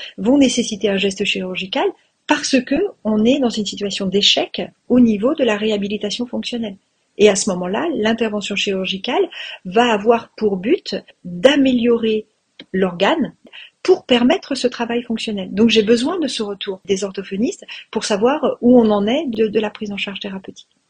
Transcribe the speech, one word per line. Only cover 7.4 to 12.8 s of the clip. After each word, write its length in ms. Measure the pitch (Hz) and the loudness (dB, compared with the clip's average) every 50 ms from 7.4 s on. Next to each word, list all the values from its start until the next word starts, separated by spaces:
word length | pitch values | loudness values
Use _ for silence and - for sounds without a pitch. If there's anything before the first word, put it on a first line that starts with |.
| - 214 | 0 -2
moment-là, 400 | 185 180 180 180 196 233 294 349 285 | -4 -4 -4 -4 -4 -4 -2 -2 -2
l'intervention 640 | 220 208 220 233 226 233 214 208 208 196 - 202 | -2 0 0 0 0 -2 -4 -4 -6 -6 -6 -4
chirurgicale 760 | 196 - 208 190 190 190 185 190 190 - 240 269 370 381 - - - - - - - - | -4 -2 -2 -2 -4 -4 -4 -6 -6 -6 -4 0 0 0 -2 -2 -12 -16 -16 -16 -14 -12
va 260 | 185 175 226 240 240 | -2 2 2 4 4
avoir 380 | 220 202 202 233 233 226 - - _ - | 2 0 2 0 0 0 -2 -8 _ -4
pour 180 | 220 208 196 | -2 -2 -2
but 400 | 185 180 233 349 - - - 202 185 - _ - _ - | -2 0 -2 -2 -2 -2 -6 -10 -10 -10 _ -20 _ -16
d'améliorer 1000 | 180 175 175 175 269 294 285 262 269 254 240 226 240 233 226 220 220 220 220 214 _ _ _ _ _ _ _ - _ | -12 -10 2 4 4 4 6 4 4 2 2 2 2 2 2 2 0 0 -2 -4 _ _ _ _ _ _ _ -20 _
l'organe 640 | - 190 | -2 0